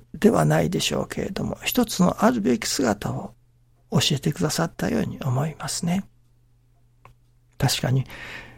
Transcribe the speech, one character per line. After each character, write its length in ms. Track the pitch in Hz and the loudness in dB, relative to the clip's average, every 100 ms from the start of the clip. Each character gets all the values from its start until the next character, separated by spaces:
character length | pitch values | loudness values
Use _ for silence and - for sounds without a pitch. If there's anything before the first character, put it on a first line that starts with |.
| - | -6
で 160 | 160 - | 2 4
は 140 | - | 6
な 160 | 156 156 | 4 4
い 100 | 160 | 2
で 100 | 170 | 0
し 120 | - | -2
ょ 80 | - | -2
う 60 | - | -4
け 140 | - | -6
れ 80 | - | -6
ど 140 | 190 | -4
も、 140 | - - | -6 -6
一 220 | - - | -2 0
つ 160 | 233 - | 0 2
の 240 | 180 - | 2 4
あ 60 | 214 | 2
る 100 | 247 | 4
べ 180 | 202 233 | 2 0
き 80 | - | 0
姿 460 | - - 101 - | 0 0 0 -2
を 220 | 131 196 - _ _ _ _ _ | -6 -8 -14 _ _ _ _ _
教 80 | 185 - | 0 2
え 60 | 139 | 2
て 140 | 160 | 0
く 100 | - | 0
だ 80 | 151 | -2
さ 140 | - | 0
っ 80 | 165 | -2
た 140 | - - | -2 -2
よ 100 | 233 | 0
う 20 | |
に 140 | 123 123 | -2 -4
思 260 | 135 123 156 | -4 -2 -2
い 100 | - | -6
ま 100 | - | -8
す 160 | - | -4
ね。 200 | 170 185 - _ _ _ _ _ _ _ _ _ - _ _ _ _ _ | -2 -2 -4 _ _ _ _ _ _ _ _ _ -20 _ _ _ _ _
確 220 | 135 - | -2 0
か 100 | - | 0
に、 140 | 131 - - - - - | 0 -2 -10 -14 -16 -16